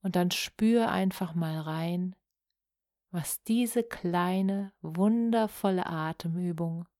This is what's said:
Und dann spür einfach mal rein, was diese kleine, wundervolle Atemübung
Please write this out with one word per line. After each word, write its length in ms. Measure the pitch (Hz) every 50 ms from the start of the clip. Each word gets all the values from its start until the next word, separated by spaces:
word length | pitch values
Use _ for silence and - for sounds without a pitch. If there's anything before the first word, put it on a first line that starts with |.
Und 140 | - 190 175
dann 140 | 180 180 180
spür 600 | - - - - _ - 214 220 233 233 226 -
einfach 440 | - 185 190 190 - - 190 165 160
mal 240 | 170 165 160 156 160
rein, 540 | 156 160 156 160 165 170 175 175 180 185 185 _ _ _ _ _ _ _ _ _ _ _ _ _ _ _ _ _ _ _
was 320 | - 175 147 - - - _
diese 380 | - 220 240 247 226 - 240
kleine, 880 | 226 233 - - - 175 170 175 175 180 185 190 190 190 196 196 202 196 _ _
wundervolle 1040 | - 160 160 175 196 214 226 233 233 233 226 226 220 208 - - - 196 185 180 -
Atemübung 1000 | - 170 160 156 160 165 _ - 165 165 180 180 175 170 160 170 165 165 170 175 _ _